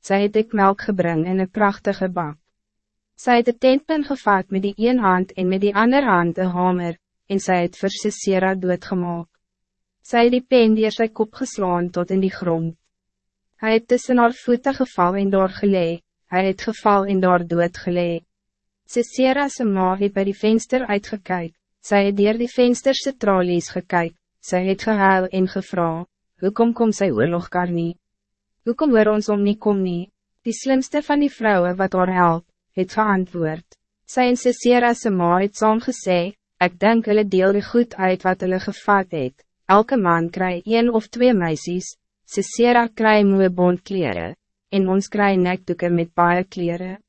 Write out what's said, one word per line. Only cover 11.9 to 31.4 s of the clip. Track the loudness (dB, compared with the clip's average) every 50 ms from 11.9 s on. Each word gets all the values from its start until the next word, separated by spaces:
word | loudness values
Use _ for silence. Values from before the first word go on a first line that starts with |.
| -4 -6 -4 -2
in | -2 0
die | 0 -2 -4 -4
grond. | -4 -4 -2 -2 -4 -6 -8 _ _ _ _ _ _ _ _ _ _ _ _ _ _ _ _ _
Hy | -2 0
het | 0 0 2
tussen | 0 -2 -2 0 0 2
haar | 4 4 2 0 -2 -2
voete | -2 -2 0 0 -4 -2
geval | -2 -4 -4 0 0 0 0 2
en | 0 -2 0
daar | 2 0 0 0
gelê, | -2 -2 0 0 2 2 0 -2 -4 -6 _ _ _ _ _ _
hy | -2 0 0
het | 0 -2 -4
geval | -6 -8 -8 -2 2 4 4 4 2
en | 2 0 2
daar | 2 2 2 2 0
dood | -2 0 0 0 -2 -2
gelê. | -6 -6 -4 -2 -2 -2 -2 -4 -6 _ _ _ _ _ _ _ _ _ _ _ _ _
Sisera | _ -4 -4 -4 -4 -2 0 2 2 2 0 -2 -4
se | -4 -4 -2
ma | -2 0 0 0 0 0
het | 0 -2 -2 -2
by | -2 -2
die | -2 -4 -2
venster | 0 2 2 0 0 _ -4 -4 -2
uitgekyk, | -2 -4 -4 -4 -6 -12 -12 _ -6 -6 -6 -6 -10 _ _ _ _ _ _
sy | _ 0 2 2 2
het | 2 2
deur | 2 2 2 2
die | 0 -4 -4 0
venster | 2 2 2 2 2 0 -2 -2
se | 0 -4 -6 -6
tralies | _ 0 2 2 2 2 0 0 -2 -4 -4
gekyk, | -10 -10 -8 _ -2 -2 -2 -2 -8 _ _ _ _ _
sy | -8 -4 -2
het | -2 0 0 -2 -2
gehuil | -2 -2 0 2 4 4 4 2 0 -2
en | 0 -2 -2
gevra, | 0 -2 -8 -8 -6 -4 -2 -2 -2 -4 -6 -10 _ _ _ _ _ _ _
"Hoekom | -4 -4 0 2 0 0 2
kom | 0 0 0
sy | 0 0 -2 0
oorlogkar | 2 0 0 0 0 -4 -6 -4 -4 -4 -2 -2
nie? | -2 -4 -4 -4 -8 _ _ _ _ _ _ _ _ _ _ _ _ _ _
Hoekom | -6 -4 0 0 2
hoor | 4 4 4 4 2
ons | 0 -2 -2
hom | -2 0 0
nie | 0 -2
kom | 0 -2 -2 0 0
nie?" | -2 -4 -4 -6 -8 _ _ _ _ _ _ _ _
Die | -8 -8
slimste | -6 -2 0 0 0 0 -2 -4 -4
van | -2 0 0 0 0
die | 0
vrouwen | -2 -2